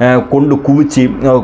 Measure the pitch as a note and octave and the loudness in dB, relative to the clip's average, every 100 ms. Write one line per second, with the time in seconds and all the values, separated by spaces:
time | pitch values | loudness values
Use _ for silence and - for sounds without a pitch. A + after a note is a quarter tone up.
0 | B2 B2+ - C#3 D3 C#3 - D3 C#3+ C3 | 0 0 0 -2 0 0 0 0 0 0
1 | B2+ - C3 B2+ | -2 -2 0 0